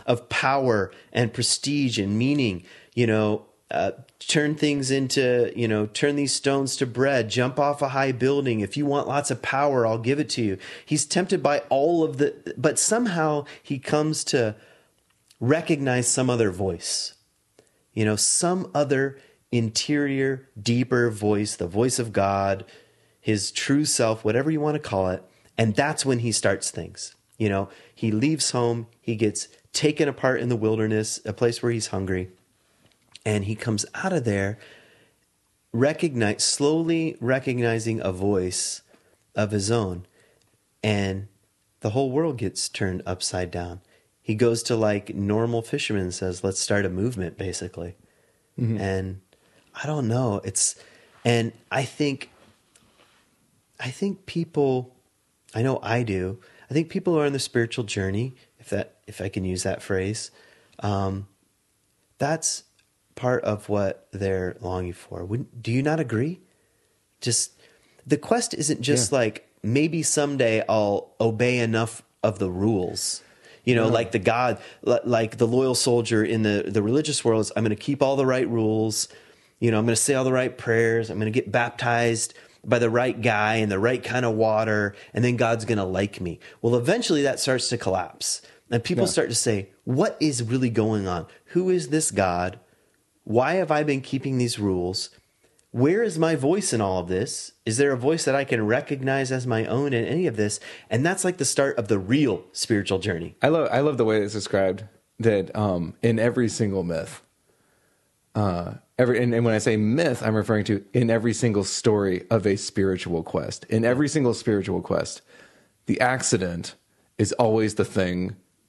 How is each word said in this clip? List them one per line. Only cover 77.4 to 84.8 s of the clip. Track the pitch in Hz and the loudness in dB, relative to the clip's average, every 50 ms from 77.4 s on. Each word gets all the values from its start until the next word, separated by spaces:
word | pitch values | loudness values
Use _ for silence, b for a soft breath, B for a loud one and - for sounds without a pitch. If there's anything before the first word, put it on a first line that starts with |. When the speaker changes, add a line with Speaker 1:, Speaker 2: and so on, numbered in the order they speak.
Speaker 1:
is, | 104 - - 107 | 0 0 -2 0
"I'm | 113 | 0
gonna | 113 104 | 0 0
keep | - - - 143 127 | -2 -2 -2 0 2
all | 139 131 139 | 2 2 4
the | 135 135 | 2 2
right | 131 127 131 127 - | 2 2 0 0 0
rules. | 117 113 110 107 110 110 110 110 107 - - - B B B B B B B B B B | 0 0 2 2 2 2 0 0 0 -2 -4 -6 B B B B B B B B B B
You | 120 120 | 2 2
know, | 110 107 | 4 4
I'm | 113 | 4
gonna | 120 123 113 | 2 2 2
say | - - 139 | 2 2 2
all | 127 131 | 2 2
the | 131 | 2
right | 131 127 127 127 - - | 2 2 2 0 -2 -4
prayers. | - 120 113 117 117 113 113 117 110 107 | -2 2 4 4 4 4 2 2 0 -2
I'm | 85 101 | -4 -2
gonna | 110 110 | -2 0
get | 107 127 - 104 | 0 0 0 2
baptized | 101 123 120 120 - - 127 120 120 117 117 117 113 110 - - - B B B B B B | 2 0 0 0 -4 -4 -2 0 2 2 2 2 2 0 -2 -6 -8 B B B B B B
by | - 123 117 | 0 2 4
the | 120 113 | 4 4
right | 113 120 123 131 101 120 | 4 2 2 2 0 0
guy | 110 120 107 104 107 107 113 | 0 2 2 2 2 2 2
in | 113 110 104 | 2 2 2
the | 98 95 | 2 2
right | 104 120 127 120 | 2 2 0 0
kind | - - 113 127 123 | -2 -4 -2 0 0
of | 117 107 | 2 2
water, | 110 113 110 107 107 110 110 107 104 | 2 2 2 4 2 2 2 2 2